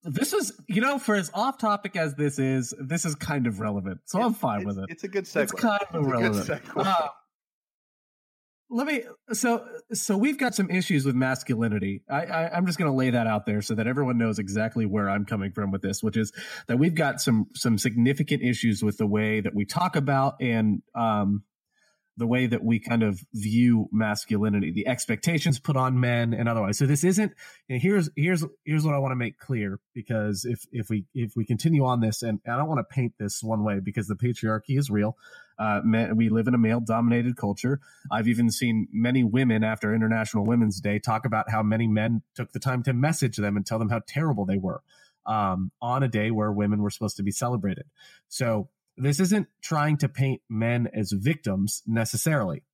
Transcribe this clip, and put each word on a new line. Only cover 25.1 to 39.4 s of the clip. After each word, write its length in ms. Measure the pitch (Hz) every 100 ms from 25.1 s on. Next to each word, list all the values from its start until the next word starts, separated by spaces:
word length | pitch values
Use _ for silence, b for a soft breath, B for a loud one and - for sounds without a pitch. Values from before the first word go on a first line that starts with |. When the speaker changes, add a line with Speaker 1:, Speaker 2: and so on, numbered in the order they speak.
| 110 - 165 170 131
Speaker 1:
put 180 | - 135
on 200 | 127 127
men 340 | 123 120 117
and 140 | 117 117
otherwise. 300 | 113 98 101
So 80 | 135
this 200 | 147 180
isn't, 280 | 190 208 - B B _
you 80 | 127
know, 40 |
here's, 300 | 151 202 151 -
here's, 260 | 156 180 156 - -
here's 200 | 156 151
what 80 |
I 60 | 143
wanna 160 | 135 127
make 240 | 117 -
clear, 400 | - 127 101 98 _ 123
because 500 | 107 113 107 98 123
if, 200 | 120 -
if 160 | 123 104
we, 160 | 107 95
if 200 | 139 117 -
we 80 | 107
continue 400 | 110 165 160 127
on 160 | 123
this, 200 | 113 107
and, 180 | 117 104 -
and 80 |
I 40 | 120
don't 100 | 151
wanna 160 | 151
paint 300 | 104 - 120 -
this 240 | 101 -
one 220 | 113 110
way 160 | 107 101
because 280 | 95 101 101
the 80 | 101
patriarchy 640 | 120 117 113 110 - 135
is 120 | 139
real. 280 | 104 104 - B B B B
Uh, 220 | 107 104 113
men, 320 | 113 113 110
we 100 | 113
live 200 | 110 113
in 60 |
a 40 | 123
male-dominated 800 | 110 117 110 113 117 120 120 123
culture. 420 | 101 98 127 139 B B B
I've 160 | 107 113
even 240 | 117 117
seen 360 | 107 123 110 98
many 320 | 107 120 131
women 400 | 117 120